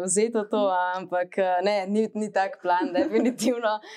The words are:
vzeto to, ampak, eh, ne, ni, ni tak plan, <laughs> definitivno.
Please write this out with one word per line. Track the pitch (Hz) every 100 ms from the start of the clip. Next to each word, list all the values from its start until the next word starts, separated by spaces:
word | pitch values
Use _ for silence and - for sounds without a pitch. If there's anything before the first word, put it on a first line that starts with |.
vzeto | 180 180 226 226
to, | 208 220 202 185 180 185
ampak, | 185 180 180 -
eh, | 185 180
ne, | 190 208 185
ni, | 208 220
ni | 214 214
tak | 208 190 -
plan, | 175 190 180
<laughs> | -
definitivno. | 330 220 254 247 226 240 220 214 392